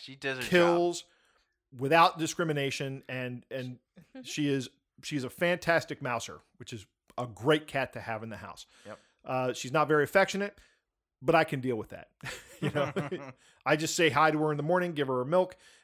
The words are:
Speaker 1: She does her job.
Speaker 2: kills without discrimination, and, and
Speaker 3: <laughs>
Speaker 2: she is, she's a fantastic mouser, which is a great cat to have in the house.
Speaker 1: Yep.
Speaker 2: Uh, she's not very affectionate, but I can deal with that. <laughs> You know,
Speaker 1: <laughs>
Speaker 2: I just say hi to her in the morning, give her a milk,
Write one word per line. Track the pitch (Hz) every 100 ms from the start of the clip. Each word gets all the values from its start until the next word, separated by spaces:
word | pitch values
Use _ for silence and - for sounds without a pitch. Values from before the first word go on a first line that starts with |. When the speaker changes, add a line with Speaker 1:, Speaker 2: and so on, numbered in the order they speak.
Speaker 1:
She | - 135
does | 139 131
her |
job. | 123
Speaker 2:
kills | 180 170 170 175 170 - _ _ _ _ _ _ 123
without | 135 165 175 165
discrimination, | 160 - 165 147 139 - 139 135 -
and, | 127 127 123 -
and | 131 127 123 _ _
Speaker 3:
<laughs> | - 262
Speaker 2:
she | 247 - 143
is, | 139 120 - _ _
she's | - 147
a | 123
fantastic | - 175 175 170 165 160 147
mouser, | 135 117 - 76 _ -
which | -
is | 113 - _ _ -
a | 123
great | 101 123 156 151
cat | 139 127
to | 117
have | 107 110
in | 113
the | 104
house. | 104 - - _ 101
Speaker 1:
Yep. | 104 _ _
Speaker 2:
Uh, | - 127 127
she's | 120 127
not | 151 147
very | 151
affectionate, | 139 196 190 196 202 - _ _ _ _ _ _
but | 131 160
I |
can | 156 139
deal | 127 113
with | -
that. | 90 - _
<laughs> | - - - -
You | 147
know, | 147 139 180 143 170 135
Speaker 1:
<laughs> | - _ _ 131
Speaker 2:
I |
just | 151 160 -
say | 165
hi | 135 156
to | 151
her | 151
in | 147
the |
morning, | 147 180 175
give | 151 135
her | 127
a | 127
milk, | 180 180 - - _